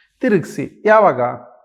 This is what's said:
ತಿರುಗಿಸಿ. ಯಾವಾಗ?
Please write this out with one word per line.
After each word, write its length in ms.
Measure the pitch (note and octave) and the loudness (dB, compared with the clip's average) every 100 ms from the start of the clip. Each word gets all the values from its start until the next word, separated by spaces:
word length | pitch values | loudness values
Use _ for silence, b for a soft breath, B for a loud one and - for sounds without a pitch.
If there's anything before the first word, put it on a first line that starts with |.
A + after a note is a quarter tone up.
| _ _ | _ _
ತಿರುಗಿಸಿ. 640 | C4 G3 - - C3 - G#3 | -2 -2 -2 -12 -12 -6 2
ಯಾವಾಗ? 360 | A3 F#3+ B2 B2 B2 - _ | 4 4 0 -4 -6 -18 _